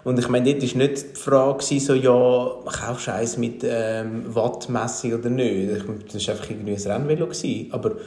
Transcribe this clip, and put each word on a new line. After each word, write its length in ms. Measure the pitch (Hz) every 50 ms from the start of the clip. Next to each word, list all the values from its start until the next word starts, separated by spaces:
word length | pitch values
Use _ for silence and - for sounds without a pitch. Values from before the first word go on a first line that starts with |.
| -
Und 160 | 127 123 120
ich 100 | 117 117
meine, 240 | 123 123 123 139 143
dort 100 | 143 131
war 160 | 120 - 131
nicht 380 | 135 143 143 - - - -
die 40 | -
Frage 380 | - 139 139 135 131 139 135 -
gewesen, 280 | - - 147 139 131
so, 80 | - 135
ja, 760 | 131 127 127 123 123 123 123 123 123 123 - - - - - -
kaufst 360 | - - 113 120 - - -
du 40 | 98
eins 240 | 104 117 117 -
mit, 280 | 123 117 117 - - 127
ähm, 600 | 120 120 113 113 110 110 113 113 110 113 113 - - 113
Wattmessung 760 | 117 110 123 - - - - 123 113 85 127 - - - 120 117
oder 180 | 117 120 120
nicht? 400 | 123 131 123 110 101 95 95 104
Ich 160 | 107 101 -
meine, 140 | - 107 101
das 260 | - - - 104 -
war 80 | - 104
einfach 160 | - - -
irgendwie 240 | 110 104 101 104 101
ein 180 | 98 101 101 104
Rennvelo 340 | 120 143 151 156 175 165
gewesen. 460 | - - - - - 110 - 80 - -
Aber, 240 | - - 107 - - -